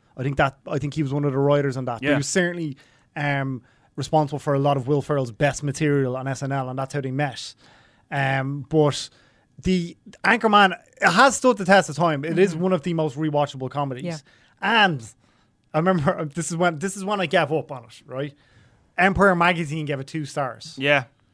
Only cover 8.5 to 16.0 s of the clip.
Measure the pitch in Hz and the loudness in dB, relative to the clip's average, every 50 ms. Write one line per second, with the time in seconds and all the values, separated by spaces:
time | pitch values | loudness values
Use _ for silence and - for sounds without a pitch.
8.5 | 143 143 131 - 160 156 151 147 139 - - - _ _ _ _ _ _ _ _ | -6 -8 -6 0 2 4 4 4 2 -2 -6 -12 _ _ _ _ _ _ _ _
9.5 | _ - - 185 185 180 170 175 - _ _ 208 - - - - 226 233 - 220 | _ -6 -2 0 0 0 0 -4 -10 _ _ -20 -12 -4 0 2 2 4 4 4
10.5 | 208 208 202 185 170 - - _ _ - 208 190 165 202 254 277 - - - 254 | 6 6 6 6 4 0 -12 _ _ 0 0 2 6 6 6 6 6 4 2 2
11.5 | 233 196 190 175 196 196 - - 143 143 175 170 151 135 139 160 165 170 190 - | 2 2 4 4 6 6 6 4 0 0 0 0 0 0 -2 -2 2 2 2 2
12.5 | 160 156 175 190 185 165 - 180 170 165 156 156 127 143 156 156 147 147 147 143 | 2 0 -2 0 0 0 -2 -2 -2 -2 -2 -2 -2 -4 -4 -2 0 0 0 0
13.5 | - 131 131 127 131 143 143 135 127 123 160 175 165 147 - _ _ _ _ _ | -2 -8 -10 -8 -6 -4 -4 -4 -6 -8 -8 -10 -10 -10 -12 _ _ _ _ _
14.5 | _ - - 196 226 226 208 190 160 127 110 107 - _ _ _ _ _ _ _ | _ -6 -2 0 4 4 4 4 2 0 -8 -12 -20 _ _ _ _ _ _ _
15.5 | _ _ _ _ - 156 165 185 190 175 | _ _ _ _ -2 0 2 2 2 2